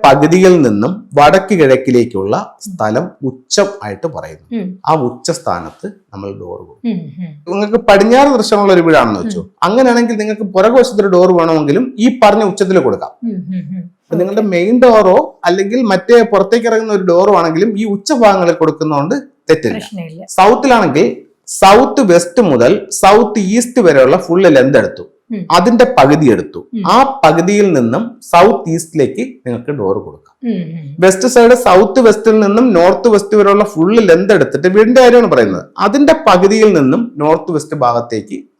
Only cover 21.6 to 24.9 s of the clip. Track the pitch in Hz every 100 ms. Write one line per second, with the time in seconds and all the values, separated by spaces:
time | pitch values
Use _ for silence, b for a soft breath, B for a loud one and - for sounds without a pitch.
21.6 | 196 214 269 - 214 170 - - 202 127
22.6 | 120 208 - - 190 214 226 233 185 226
23.6 | 240 262 185 143 131 180 185 170 190 135
24.6 | 131 135 98